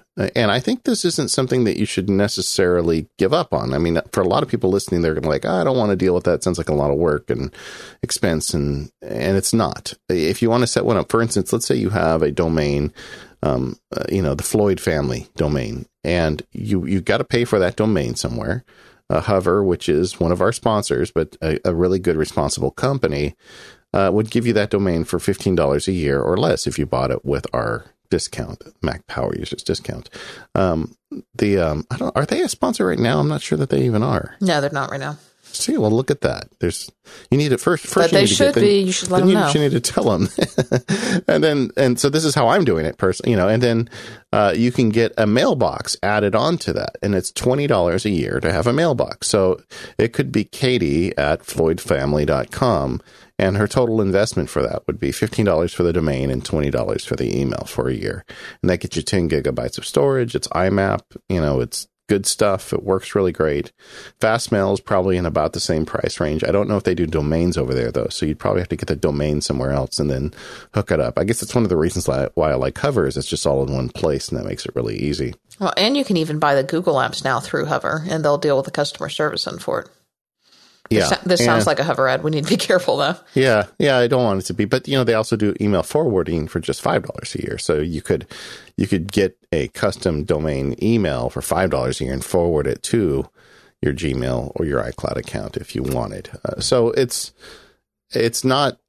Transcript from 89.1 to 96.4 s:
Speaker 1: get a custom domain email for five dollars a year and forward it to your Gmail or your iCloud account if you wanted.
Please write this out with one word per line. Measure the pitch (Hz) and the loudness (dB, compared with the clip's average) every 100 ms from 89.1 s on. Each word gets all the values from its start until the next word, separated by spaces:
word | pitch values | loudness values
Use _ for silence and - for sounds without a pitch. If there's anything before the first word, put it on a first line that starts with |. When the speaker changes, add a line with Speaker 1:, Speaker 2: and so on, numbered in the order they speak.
Speaker 1:
get | 101 95 - _ | 0 0 -2 _
a | 80 62 | -4 -2
custom | - 104 - 90 76 | -2 -2 0 -2 -2
domain | 73 76 78 67 69 - | -2 -2 -2 -2 -4 -2
email | 107 117 87 64 60 | 2 2 2 -2 -4
for | 62 | -6
five | - 87 92 | -2 0 2
dollars | 67 64 - | 0 -2 -4
a | |
year | 65 | -4
and | 67 | -4
forward | - 90 85 78 67 | 0 2 2 2 0
it | - | -4
to | - 117 87 67 65 _ _ - _ _ | -2 0 2 0 -4 _ _ -20 _ _
your | 73 | -4
Gmail | 67 78 64 64 62 65 - | -2 -2 -2 -2 -4 -4 -4
or | 80 | -2
your | 65 | -2
iCloud | 55 - - - | -4 -6 -6 -6
account | - 57 52 - | -6 -8 -8 -10
if | - | -8
you | - | -6
wanted. | 65 - 101 98 - - | -4 -4 -6 -8 -14 -10